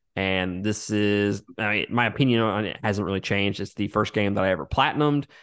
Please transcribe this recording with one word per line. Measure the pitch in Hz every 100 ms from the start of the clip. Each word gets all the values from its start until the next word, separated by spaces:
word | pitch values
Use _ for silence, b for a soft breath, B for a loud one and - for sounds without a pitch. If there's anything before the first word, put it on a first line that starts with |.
| _ 98
and | 95 95 92 90
this | 104 107 -
is, | 104 104 104 101 104 - -
I | 104
mean, | 104 -
my | 120 117
opinion | - 135 117
on | 110 101
it | 98 -
hasn't | 110 101 92
really | 95
changed. | - 101 101 98
It's | 98
the | - 101
first | 107 101
game | 107 101
that | 101
I | 95
ever | 87 71
platinumed, | - 143 147 147 147 - b